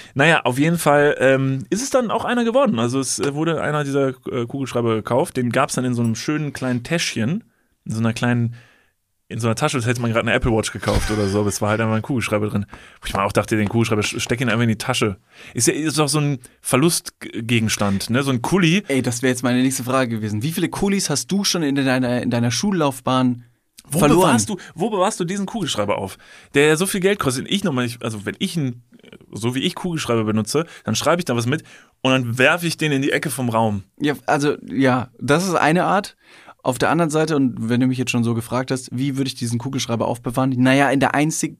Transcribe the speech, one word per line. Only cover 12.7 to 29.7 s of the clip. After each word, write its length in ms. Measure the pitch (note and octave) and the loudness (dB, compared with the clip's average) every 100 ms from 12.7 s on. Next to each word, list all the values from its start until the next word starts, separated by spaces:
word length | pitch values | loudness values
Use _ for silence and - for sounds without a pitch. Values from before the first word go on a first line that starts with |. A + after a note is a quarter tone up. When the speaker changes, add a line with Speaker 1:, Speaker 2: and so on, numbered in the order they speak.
| - - - | -10 -20 -14
Speaker 1:
Wo 40 | - | -6
ich 60 | |
mir 100 | G2 | -2
auch 100 | G2+ | 0
dachte, 240 | G#2+ G2+ A2 | 0 0 0
den 100 | G2+ | 2
Kugelschreiber, 320 | A#2 A#2 G#2+ | 0 0 0
sch-, 200 | G2+ - | -2 -4
steck 200 | - A#2+ | -4 -2
ihn 80 | B2+ | 0
einfach 140 | A2 | 2
in 80 | A#2 | 2
die 80 | G#2+ | 0
Tasche. 400 | - A#2 A2+ F#2+ _ - - | -2 0 0 -2 _ -20 -12
Ist 140 | - - | -2 0
ja, 80 | |
ist 240 | C#3 D#3 D3 | 0 -2 0
doch 100 | D3 | 0
so 100 | D3+ | 2
ein 200 | D3 C3+ - _ | 0 -2 -8 _
Verlustgegenstand, 1500 | - B2+ E3 - - _ - G#2 A2+ A#2+ A2 - G2+ G2 - | -2 2 2 0 -6 _ -12 -10 0 0 2 0 0 0 0
ne? 120 | A#2+ | 0
So 80 | C#3 | 0
ein 100 | B2 | -2
Kuli. 420 | A#2+ F#3 E3 F#3 G3+ | 0 2 4 2 0
Speaker 2:
Ey, 140 | C3+ | -2
das 180 | B2 A#2+ | 0 0
wäre 80 | C3 | 0
jetzt 120 | B2 | 0
meine 180 | B2+ B2 | 0 2
nächste 220 | C3 C3 | 2 0
Frage 240 | B2 C3 B2+ A2+ | -2 0 0 -2
gewesen. 260 | G#2+ G#2+ | -4 -4
Wie 100 | C#3+ | -4
viele 180 | E3 - | -2 -2
Kulis 400 | - G3 G3 - | 0 0 0 0
hast 200 | C#3+ - | -4 -2
du 140 | G3 | -2
schon 180 | F#3+ F3+ | 0 0
in 120 | D3 | 0
deiner, 480 | C#3 C3+ B2+ B2 B2 | 0 2 2 0 0
in 80 | - | 0
deiner 200 | A#2 A#2 | 0 0
Schullaufbahn 960 | A#2+ G3+ F#3 D3 C3 - B2+ B2+ A#2+ - _ _ - - | 0 0 0 0 -2 0 2 2 0 -8 _ _ -20 -6
Speaker 1:
Wo 120 | D3+ | 2
Speaker 2:
verloren? 220 | D3 E3 F3+ | 4 6 6
Speaker 1:
bewahrst 200 | A#3 G#3 | 4 0
du, 80 | G3 - | -6 -10
wo 140 | - A3 | -4 -2
bewahrst 320 | G#3 F3+ - | 2 0 0
du 40 | |
diesen 200 | F3 G3+ | -4 -4
Kugelschreiber 540 | F#3+ A#3 F3+ - G2+ - | -6 -4 -4 -2 -2 -2
auf? 180 | G2 - - - - | -4 -10 -20 -20 -2
Der 120 | C#3+ D3+ | 2 4
ja 100 | D#3 | 4
so 100 | F#3+ | 2
viel 140 | G3+ | 0
Geld 180 | F#3 G#2 | 0 2
kostet. 300 | C3+ B2+ F#2 | 0 -2 -2
Ich 140 | G3+ | -2
nochmal, 200 | F#3+ B2+ | 0 -2
ich, 180 | A#2+ A#2 | -4 -4
also 220 | A#2 G#2+ | -8 -6
wenn 120 | G#2 - | -8 -6
ich 180 | F#3+ E3+ | -4 -2
ein, 260 | C3 A#2+ _ - - - - | -4 -6 _ -20 -20 -20 -16
so 240 | - A#2 | -4 -4
wie 60 | B2+ | -2
ich 140 | F3+ | -4